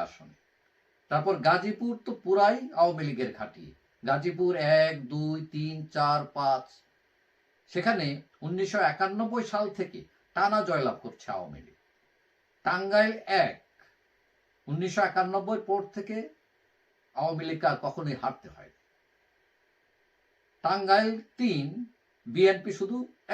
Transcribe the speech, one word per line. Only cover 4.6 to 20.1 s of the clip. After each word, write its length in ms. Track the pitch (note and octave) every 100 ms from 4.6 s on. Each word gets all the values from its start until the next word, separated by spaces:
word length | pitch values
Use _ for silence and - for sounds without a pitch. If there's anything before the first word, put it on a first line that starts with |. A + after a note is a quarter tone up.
| D3+ D#3
এক, 140 | D#3+ D3+ B2
দুই, 260 | D3 D3+ D#3 D#3
তিন, 240 | D3+ D#3 D#3 D3+
চার, 260 | D3+ D3 D3 C#3+ C#3+
পাঁচ, 300 | C#3 C3 - - _ _ _ _ _ _ _ _ _
সেখানে 340 | F3+ G#3+ G#3 D3 C#3+ - _ D3+
উনিশশো 340 | F#3 F#3+ G#3 E3
একানব্বই 520 | D3+ F#3+ G3+ A3+ A#3 A3
সাল 140 | G#3 G#3 G3+
থেকে 200 | F3+ - - _ _ -
টানা 240 | G3+ G#3+ F3
জয়লাভ 280 | D#3 B2 -
করছে 220 | A#2+ - - F#2+
আওয়ামী 240 | E2+ C#2+ -
লীগ। 140 | _ _ _ _ _ _ _ _ _
টাঙ্গাইল 480 | D#3 F3+ G3 G#3 A3 A3 - F#3+
এক, 120 | - - _ _ _ _ _ _ _ _ _ _ -
উনিশশো 320 | D#3 F#3 G#3 F#3+
একানব্বই 500 | F#3 F#3 G3 F#3+ G#3+ G3+
পর 120 | G3 G3 G#3+
থেকে 200 | G3 A3 B3 - _ _ _ _ _ _ _ -
আওয়ামী 280 | D#3 D#3+ D#3+
লীগকে 180 | D#3 D#3+
আর 80 | C#3+
কখনোই 340 | C#3+ E3+ D3+ C3
হারতে 260 | B2 - E2 -
হয়। 160 | - _ _ _ _ _ _ _ _ _ _ _ _ _ _